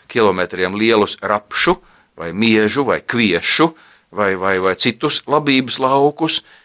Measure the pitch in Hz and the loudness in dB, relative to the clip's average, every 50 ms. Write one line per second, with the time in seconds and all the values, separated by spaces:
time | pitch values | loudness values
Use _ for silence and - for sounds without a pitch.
0 | _ - - 120 110 101 92 92 90 - 90 90 90 92 98 104 110 113 113 107 | _ -6 -2 0 2 2 2 0 -2 -4 -4 -4 -4 -4 -2 0 2 2 4 4
1 | 101 90 - - 98 101 104 104 - - - - - 170 185 - _ _ _ _ | 2 0 -2 -6 -4 -2 -2 -2 -4 -6 -4 -2 0 0 0 -2 _ _ _ _
2 | _ _ _ - 82 85 85 101 113 113 113 107 107 107 113 143 139 110 85 76 | _ _ _ -12 -12 -8 -4 0 2 4 4 4 2 2 0 0 0 0 0 -2
3 | - - - 120 113 98 82 82 - - - - 160 165 160 _ _ _ _ _ | -2 -4 -2 0 0 2 0 0 0 0 0 2 2 0 0 _ _ _ _ _
4 | _ _ 87 98 104 95 95 90 92 98 95 92 95 95 90 - - 123 110 - | _ _ -4 -2 -2 -2 -2 -2 -2 -2 0 0 0 0 0 0 -2 -2 -2 -2
5 | 156 147 - - - 120 143 151 147 143 135 131 131 117 - 131 131 131 135 139 | -4 -4 -4 -4 -4 0 -2 0 0 2 0 0 0 -2 -4 -2 0 2 2 4
6 | 143 147 147 - 160 156 - - - - - - | 2 2 0 -2 -4 -2 -4 -4 -6 -10 -20 -20